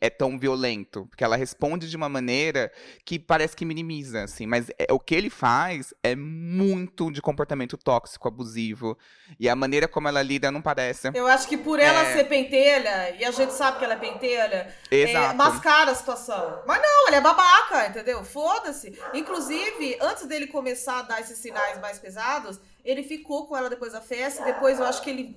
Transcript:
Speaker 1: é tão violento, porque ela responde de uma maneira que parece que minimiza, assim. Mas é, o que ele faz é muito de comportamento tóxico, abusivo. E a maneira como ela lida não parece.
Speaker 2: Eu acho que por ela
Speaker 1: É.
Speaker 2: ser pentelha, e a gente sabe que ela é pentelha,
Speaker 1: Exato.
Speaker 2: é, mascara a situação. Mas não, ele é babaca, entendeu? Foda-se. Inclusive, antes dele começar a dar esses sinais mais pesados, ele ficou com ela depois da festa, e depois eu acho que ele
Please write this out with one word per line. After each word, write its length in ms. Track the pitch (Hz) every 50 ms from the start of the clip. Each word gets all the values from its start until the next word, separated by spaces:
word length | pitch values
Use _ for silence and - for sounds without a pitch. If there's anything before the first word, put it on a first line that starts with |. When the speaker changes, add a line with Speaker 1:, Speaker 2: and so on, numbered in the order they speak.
Speaker 1:
é 80 | - 117
tão 280 | - - 143 131 135 127
violento, 640 | 131 135 131 131 127 123 113 104 95 _ - 107 95 -
porque 160 | _ - 127
ela 120 | 113 113 123
responde 520 | 131 - - - 175 147 160 180 160 165
de 60 | 160
uma 140 | 160 156 143
maneira 640 | 139 131 127 123 123 135 151 160 143 135 117 101 - - - - - _ _
que 120 | - 170 160
parece 360 | - - 170 160 156 165 -
que 80 | - 170
minimiza, 580 | 165 160 160 165 165 160 151 139 131 113 110 101
assim. 220 | 104 - - 110 110
Mas 220 | 120 120 117 - - -
é, 140 | - -
o 80 | 131 135
que 160 | - - 160
ele 140 | 170 208 -
faz 640 | - - 135 123 120 135 165 185 180 147 127 - - _ -
é 120 | 120 127
muito 960 | 139 143 156 160 165 170 170 175 185 196 196 190 185 180 180 _ - 165 160
de 100 | 147 143
comportamento 560 | - 160 143 - 147 - 151 139 127 123 - -
tóxico, 500 | - 139 127 120 - - - - - 123
abusivo. 680 | 110 120 123 110 110 117 113 110 107 - 117 113 110 _ _ _ _ _ _ - 151 -
E 100 | 113 120
a 60 | 123
maneira 320 | 131 135 135 139 147 156 160
como 200 | - 156 151 147
ela 140 | 143 139
lida 300 | 139 131 139 139 139 139
não 100 | 143 147
parece. 480 | 156 160 143 135 127 123 131 - - 131 156
Speaker 2:
Eu 100 | 247 247 254
acho 200 | 262 262 262 -
que 100 | 294 -
por 220 | - 302 311 294
ela 220 | 285 302 320 320
Speaker 1:
É. 120 | 311 320 320 302
Speaker 2:
ser 80 | 277
pentelha, 880 | 277 294 269 262 269 277 262 277 285 285 269 233 214 196 190 180 180 180 190
e 60 | 233
a 60 | 247
gente 220 | 240 254 269 262 -
sabe 260 | - 285 269 262 -
que 40 | 262
ela 100 | 233 220
é 20 | 220
pentelha, 760 | 226 208 - 202 262 247 247 233 220 208 190 185 185 - - - - -
Speaker 1:
Exato. 400 | 131 139 143 156 - 160 147 135
Speaker 2:
é, 20 | 131
mascara 580 | 247 285 - 233 - - 320 294 302 311 277
a 40 | 254
situação. 640 | 254 - - 240 240 - - 214 190 170 160 160 - - 254
Mas 120 | 339 415
não, 260 | 587 605 571 571 539 392
ele 80 | 302 277
é 40 |
babaca, 640 | 262 311 339 370 370 349 359 415 440 - 381 269 214 196
entendeu? 360 | 196 220 220 247 247 220 190
Foda-se. 680 | - - 285 302 339 392 453 - 320 277 - - 196 196 - - - -
Inclusive, 840 | 302 311 - 359 339 269 254 302 339 381 427 440 330 302 262 240 -
antes 280 | 277 330 427 - 349 262
dele 180 | 311 302 294
começar 540 | 285 - 285 254 254 247 254 - 277 254 254
a 20 |
dar 180 | 240 - 226 220
esses 180 | 226 - 233 -
sinais 400 | - 233 220 214 208 202 190 185
mais 160 | 196 208 202 -
pesados, 640 | - 190 190 214 226 247 285 294 226 196 196 - _ _ _ _ -
ele 180 | 240 262 277
ficou 460 | 277 285 311 302 311 - 285 294 294 302
com 100 | 302 262
ela 100 | 254 247
depois 240 | 247 240 240 226 214
da 80 | 220
festa, 420 | - - 254 233 254 285 285 - -
e 20 |
depois 340 | 262 254 - 269 262 269 254
eu 60 | 254
acho 160 | 247 277 -
que 80 | - 294
ele 260 | 262 254 247 226 -